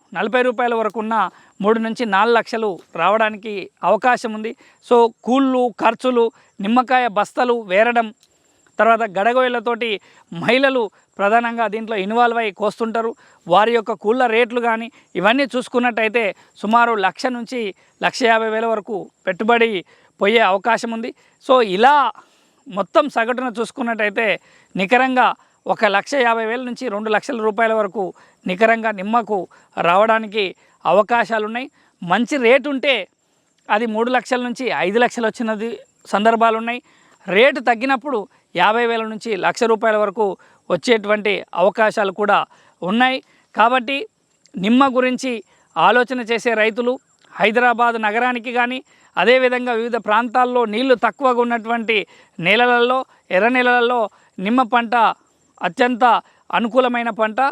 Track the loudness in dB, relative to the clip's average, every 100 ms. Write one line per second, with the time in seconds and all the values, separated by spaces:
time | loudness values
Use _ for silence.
0 | _ -6 0 2 2 0 -2 0 -2 -4
1 | -4 -2 -2 -6 _ -2 0 2 0 -4
2 | -2 2 2 2 0 -4 -6 -6 -10 -2
3 | 0 2 0 -2 -10 -10 -12 _ 0 2
4 | 2 0 -2 -8 -10 -12 _ _ 0 4
5 | 4 0 -2 0 2 0 -2 0 -2 0
6 | 0 0 0 -4 _ -8 0 0 2 0
7 | 0 -2 -2 -2 0 -2 0 2 2 2
8 | -2 -8 _ _ _ _ _ 0 2 2
9 | 0 -2 0 2 0 -2 -4 -4 -4 -6
10 | -10 _ _ -6 0 2 2 2 -2 -8
11 | _ -4 2 2 0 -2 -4 -4 -6 -4
12 | -2 2 2 2 -4 -2 -4 -2 -4 -4
13 | -4 -8 _ _ 0 4 4 2 -2 -4
14 | -2 0 2 2 0 -2 -2 -4 -6 -16
15 | _ -2 2 2 0 -4 -4 -2 0 0
16 | -2 0 -2 -4 _ _ 0 2 2 2
17 | 0 -2 -4 -6 -6 -6 -6 -8 _ _
18 | -4 0 2 2 2 -2 -2 -4 -4 -10
19 | -10 _ -8 -4 0 2 2 0 -8 _
20 | _ _ 2 4 4 2 0 -2 -2 -8
21 | -10 -12 _ _ 2 2 4 4 4 4
22 | 2 -4 _ _ _ _ -12 -8 -2 0
23 | 0 -2 -2 -4 -6 -6 -8 -6 -6 -2
24 | -2 -2 -2 -2 -6 _ _ -6 0 2
25 | 2 2 0 0 _ _ -6 -2 0 0
26 | -2 0 0 0 -2 -6 -8 -8 -8 -6
27 | -2 -2 -2 -4 -2 0 0 0 -2 -4
28 | -8 -10 _ _ -8 2 2 2 -2 -4
29 | -2 -2 0 -4 -6 _ _ -2 2 4
30 | 4 2 -2 -4 -6 -8 _ _ 0 2
31 | 2 0 -2 -4 -4 -8 -12 _ _ _
32 | -2 -2 0 0 4 4 2 -2 -2 -2
33 | -4 _ _ _ _ _ -2 -2 0 -2
34 | -2 -2 -2 -4 -4 -8 -6 -2 -2 0
35 | 0 0 -6 -4 -6 -6 -8 -10 -16 _
36 | -6 0 2 2 2 0 -4 -10 -14 _
37 | _ _ -2 2 4 2 -2 -2 -2 -4
38 | -4 -6 -6 _ _ 0 2 2 0 -2
39 | -4 -8 -6 -2 -2 0 0 2 2 0
40 | 0 -2 -4 -4 _ _ -6 -4 2 0
41 | 2 -2 0 -4 -6 0 0 2 0 0
42 | -2 -2 0 0 0 _ _ _ -6 0
43 | 0 0 -10 _ _ 0 2 2 -2 -6
44 | -8 _ _ _ _ -6 0 2 2 2
45 | -2 -2 -6 -8 -12 _ _ 0 4 4
46 | 2 -4 -4 -4 -2 0 0 0 -4 -4
47 | -10 _ _ -2 0 2 2 2 0 0
48 | -2 0 -2 -2 -4 -2 -2 -4 -12 _
49 | _ 0 2 4 4 0 -2 -4 -4 -6
50 | 0 0 0 0 0 0 -2 -2 2 2
51 | 2 0 0 0 0 -4 -4 -4 -2 -2
52 | -4 -12 _ -6 0 2 4 2 2 0
53 | -4 _ _ 0 2 2 2 2 2 0
54 | -2 -6 _ -8 -2 0 2 0 0 2
55 | 2 0 _ _ _ _ -8 0 0 2
56 | 2 2 -2 _ -6 -4 0 0 0 -2
57 | -4 -4 -4 -2 -4